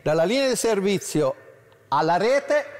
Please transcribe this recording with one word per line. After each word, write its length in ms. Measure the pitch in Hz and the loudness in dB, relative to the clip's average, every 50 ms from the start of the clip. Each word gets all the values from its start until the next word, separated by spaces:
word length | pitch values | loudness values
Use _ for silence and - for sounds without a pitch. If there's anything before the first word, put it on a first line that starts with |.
| - | -4
dalla 200 | 156 151 165 165 | -2 0 2 2
linea 260 | 180 226 269 277 262 | 2 2 0 0 0
di 60 | 247 | -2
servizio 800 | - - 233 220 196 185 196 196 175 - - - 151 151 131 131 - - - - - - - - _ _ _ | 0 0 0 0 0 0 0 -2 -2 -4 -4 -2 0 0 0 -2 -4 -12 -20 -20 -20 -20 -20 -20 _ _ _
alla 300 | - 143 160 160 170 180 | -2 0 2 2 2 2
rete 480 | 196 233 269 285 277 - 294 302 285 - - - | 2 2 0 0 0 0 0 -2 -2 -4 -12 -16